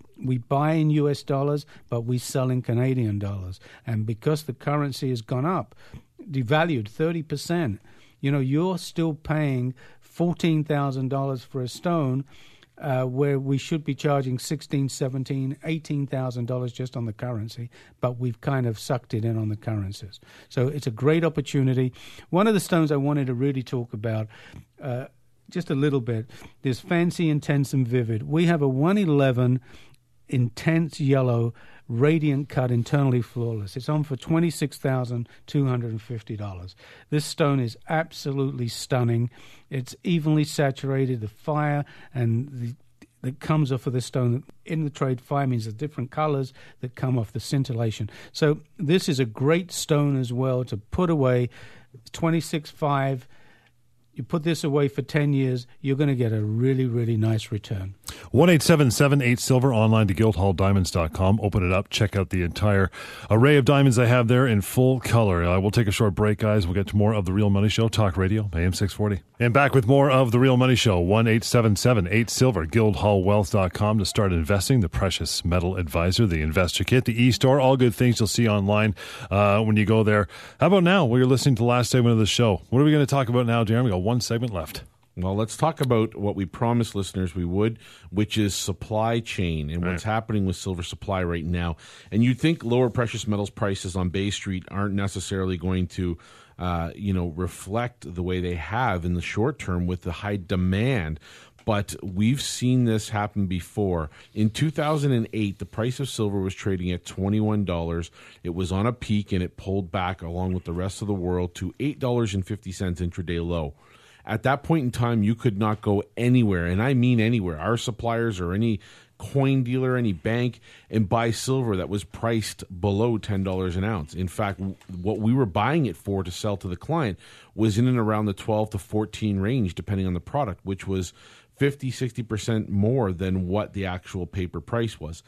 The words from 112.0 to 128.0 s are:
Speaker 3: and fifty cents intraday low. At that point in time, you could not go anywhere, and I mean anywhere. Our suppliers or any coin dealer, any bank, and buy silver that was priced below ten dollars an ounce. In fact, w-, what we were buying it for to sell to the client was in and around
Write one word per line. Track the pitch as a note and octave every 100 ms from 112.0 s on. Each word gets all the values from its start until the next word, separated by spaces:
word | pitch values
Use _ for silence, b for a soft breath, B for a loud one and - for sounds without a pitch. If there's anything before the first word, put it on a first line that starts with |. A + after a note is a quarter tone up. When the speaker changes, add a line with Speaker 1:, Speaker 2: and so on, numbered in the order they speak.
| B2+ B2 A2+ G2
Speaker 3:
and | F#2
fifty | G#2+ F#2
cents | F2+ F#2+ F2
intraday | F2 F2+ E2 E2+ E2+
low. | E2+ D2+ - b b b b -
At | G#2+
that | C3 C#3
point | - E3
in | B2
time, | - A#2+ A#2
you | G2+ A2+
could | B2+ G2
not | A2 A2
go | G#2+ G2+ - -
anywhere, | A#2+ B2+ A2 F#2 E2+
and | F#2
I | B2
mean | C3 B2 A#2+
anywhere. | A2 A#2+ F2+ D2+
Our | F2+ A#2
suppliers | - G#2 A#2 A#2 A#2 F#2
or | F2
any | F#2+ A#2 G2+ B B B _
coin | - C#3 C3+ C3+
dealer, | A#2+ B2+ C3 B2+
any | A#2
bank, | F2 A2 A#2 B2 - B B B
and | A2 G2+
buy | A#2 A#2
silver | A2 - C3+ A#2+ F#2
that | D2+
was | G#2 -
priced | - A#2 A#2 G#2 - - F2+
below | G2+ G2 A#2+ A2
ten | - G2
dollars | F#2+ F#2 F#2 F2
an |
ounce. | G2+ G#2 D2
In | E2+ F2+
fact, | - G2+ F#2
w-, | F#2+ - - F2+
what | F2+ G#2
we | G#2+
were | C3 A2+
buying | F#2 A2+ E3 B2+
it | E2
for | - G2
to | F2
sell | F2 G#2+ G2+
to | F#2
the | F2
client | - E3 B2 - B B B -
was | A2 G2+
in | B2+
and |
around | B2+